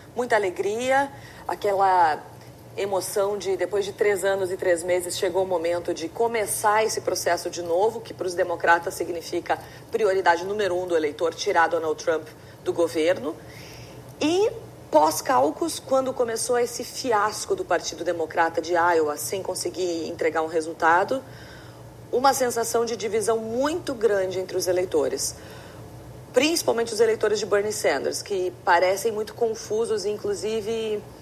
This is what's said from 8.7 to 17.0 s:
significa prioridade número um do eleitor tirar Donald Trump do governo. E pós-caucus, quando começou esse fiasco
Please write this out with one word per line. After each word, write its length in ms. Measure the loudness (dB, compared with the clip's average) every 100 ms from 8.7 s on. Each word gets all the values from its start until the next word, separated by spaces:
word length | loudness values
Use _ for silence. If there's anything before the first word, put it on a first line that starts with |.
| 4 2
significa 680 | -6 -4 -6 -4 -6 -2 -4 -6 -18 -6
prioridade 540 | 0 2 4 4 4 2
número 320 | -2 0 0
um 100 | 0
do 80 | 0
eleitor 380 | 0 0 -2
tirar 340 | -2 0 4 4
Donald 340 | 2 0 -2
Trump 240 | 0 -2 -2 -18 -20 -12
do 80 | -4
governo. 640 | 0 0 2 2 2 -2 -8 -14 -18 -18 -16 -18 -18 -14 -2
E 280 | 0 2 2 0 -14 -18 2
pós-caucus, 880 | 4 4 2 2 4 4 0 -4 -4
quando 360 | 0 0 2
começou 440 | 0 -2 -2 0 0
esse 280 | 0 -4 -10
fiasco 680 | -6